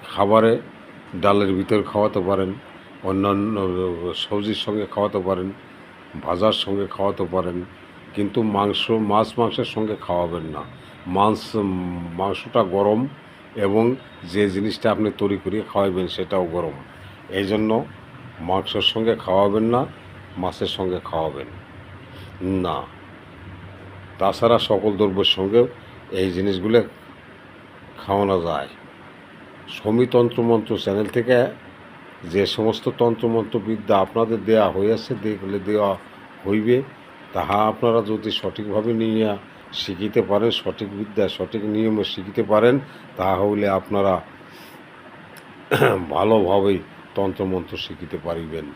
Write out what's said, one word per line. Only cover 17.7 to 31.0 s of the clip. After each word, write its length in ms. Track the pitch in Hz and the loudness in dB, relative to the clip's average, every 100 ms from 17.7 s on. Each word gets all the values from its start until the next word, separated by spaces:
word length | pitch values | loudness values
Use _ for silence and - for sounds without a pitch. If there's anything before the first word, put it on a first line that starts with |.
| 110 - - - - - - | 0 -2 -14 -20 -20 -20 -12
মাংসের 460 | 82 92 - 107 92 | -2 -2 0 -2 0
সঙ্গে 220 | 113 113 110 | 0 0 0
খাওয়াবেন 420 | - 95 101 104 110 | 2 4 4 4 2
না, 60 | 120 147 - - - - - | 2 0 -8 -20 -20 -16 -6
মাছের 340 | 90 - 92 - | -6 -4 -6 -2
সঙ্গে 220 | 95 90 | -4 -4
খাওয়াবেন 440 | - 82 80 69 65 - - - - - - - - - 92 95 | -4 -4 -4 -6 -12 -16 -20 -20 -20 -20 -18 -18 -18 -8 -2 0
না। 120 | 90 73 - - - - - - - - - - - - - - | 0 -4 -8 -16 -20 -20 -20 -20 -18 -18 -18 -18 -18 -18 -20 -2
তাছাড়া 400 | 95 95 117 113 | -2 2 4 4
সকল 320 | - 101 107 98 | 4 2 2 2
দ্রব্যের 340 | 104 95 95 - | 2 2 2 2
সঙ্গেও 300 | 95 113 120 - - - - | 4 4 4 0 -20 -20 -8
এই 180 | 95 95 | -2 0
জিনিসগুলো 460 | 87 98 95 101 117 104 - - - - - - - - - - - | 0 0 0 4 4 2 -8 -20 -20 -20 -20 -20 -20 -20 -20 -20 -16
খাওয়ানো 360 | - 98 101 95 85 | 0 2 4 2 2
যায়। 220 | 73 69 - - - - - - - - - - - | -2 -4 -12 -20 -20 -20 -20 -20 -20 -20 -20 -16 -6
সমী 280 | 107 113 123 | 0 2 4
তন্ত্রমন্ত্র 680 | 123 120 120 117 117 107 104 | 4 4 2 4 4 2 -2
চ্যানেল 300 | - 98 | 0 0